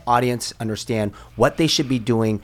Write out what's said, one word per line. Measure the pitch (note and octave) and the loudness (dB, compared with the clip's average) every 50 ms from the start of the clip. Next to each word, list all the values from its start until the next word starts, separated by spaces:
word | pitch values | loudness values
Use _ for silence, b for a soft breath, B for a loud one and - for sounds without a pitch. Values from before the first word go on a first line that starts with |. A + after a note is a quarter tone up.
| - | 0
audience | B2 A#2+ A#2+ B2+ B2 B2 A2+ - - - - | 2 2 2 2 0 -2 -2 -6 -10 -8 -6
understand | A#2 A2 G#2+ - - - A#2 A2 G#2 G2+ B B B B B | -6 -6 -6 -6 -4 -4 -2 -2 -2 -2 B B B B B
what | - A#2 D3 - - | 2 2 4 4 2
they | E3 | 0
should | D3+ - - D3+ B2+ | 2 2 0 0 0
be | C3 B2 | -2 -2
doing | G#2+ A#2+ A#2 A2+ A2+ A2 G#2+ G2+ | 0 0 2 2 2 0 0 -2